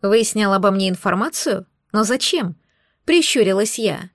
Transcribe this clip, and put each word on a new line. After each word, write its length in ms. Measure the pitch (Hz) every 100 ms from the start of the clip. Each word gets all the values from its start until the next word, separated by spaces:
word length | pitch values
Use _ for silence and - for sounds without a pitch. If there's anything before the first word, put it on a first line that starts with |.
«Выяснял 500 | 202 220 220 214 208
обо 180 | 196 196
мне 180 | 196 190
информацию? 760 | 185 202 185 262 - 311 190 185 _ _
Но 120 | 214
зачем?» 520 | 214 254 - 349 185 165 _ _ _ _
Прищурилась 760 | - 339 - 254 196 190 220 -
я. 320 | 220 143 180